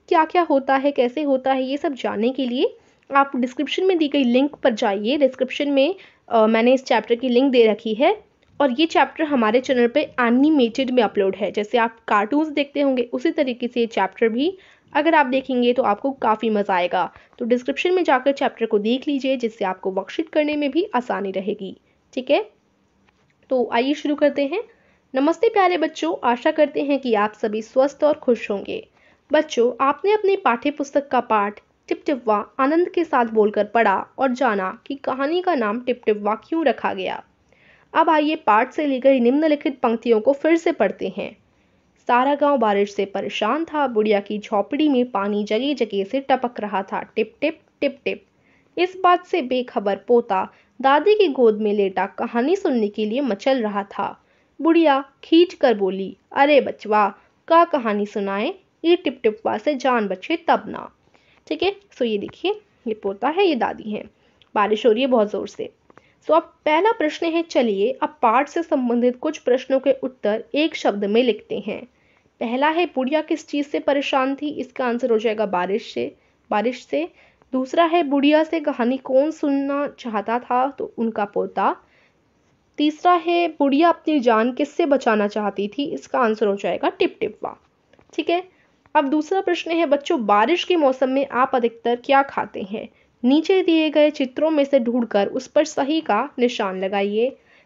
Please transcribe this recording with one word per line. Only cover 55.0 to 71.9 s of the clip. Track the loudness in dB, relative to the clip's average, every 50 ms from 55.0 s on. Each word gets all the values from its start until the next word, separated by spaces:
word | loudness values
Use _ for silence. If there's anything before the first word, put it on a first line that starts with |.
| 0 -6 _ _ -4
खींच | 2 4 4 4 4 2
कर | 0 2 2 2
बोली, | 2 0 -2 -2 -4 -6 -8 -12 -16 _ -6
"अरे | -2 0 2 4 4 4
बचवा, | 4 2 -2 -10 -6 -2 0 2 2 0 -2 -6 _ _ _ _ _ 2
का | 4 4 4
कहानी | 4 2 -2 -2 -2 -2 -2 -4
सुनाए, | -4 -6 -6 -6 -4 -4 -4 -4 -6 -6 -10 _ _ _ _ 0
ये | 2 2
टिपटिपवा | 2 2 -2 -4 -2 -2 -2 -2 -2 -4 -4 -4 -2
से | -2 -2 -2
जान | 0 0 0 0 0 0 -2
बचे | -4 -6 -6 -6 -6
तब | -2 0 0 0 0 0 -4
ना।" | -12 -12 -14 -16 _ _ _ _ _ _ _ _ _ _ _ -8
ठीक | -6 -2 -2
है, | -2 -2 -4 _ _ _
so | -4
ये | -2 -2 -2 -2
देखिए, | -4 -8 -10 -6 -4 -4 -4 -4 -8 _ _ _ -8 -8
ये | -8
पोता | -6 -6 -8 -6 -4 -4 -2
है, | 0 2 2
ये | 2 2
दादी | 0 -2 -4 -4 -6 -10 -10
है, | -10 -10 -10 -14 _ _ _ _ _ _ _ _ -2
बारिश | 0 0 0 0 2 4
हो | 4
रही | 4 4
है | 2 2
बहुत | 2 2 2 0
ज़ोर | -2 -6 -8 -8
से। | -10 -12 -14 -14 -14 _ _ _ _ _ -20 _ _ _ _ 2
So |
अब | 2 2 2 0 _ _ -2
पहला | 0 2 2 2 2
प्रश्न | 2 0 -2 -4 -2 -2 -4
है, | -2 -2 -2
चलिए | -2 -2 0 0 0 0 0 0 0 -2
अब | -2 -2 -6 -8 -4 _
पाठ | 0 2 2 2 0 0
से | -2 -6 -4
संबंधित | -2 -2 -2 0 0 0 2 2 0 0
कुछ | 0 -4 -6 -6 -4
प्रश्नों | -2 0 0 0 0 0 -2 0
के | 2 0
उत्तर | -2 0 -2 -10 -8 _ -4 -4 -2 -4 -4 _ -2
एक | -2 -2 -2 -2
शब्द | -2 -2 -2 -2 -2 -2
में | 0 2 2 2
लिखते | 2 0 -2 -4 -10 -10 -10
हैं। | -8 -8 -10 -12 -12 -16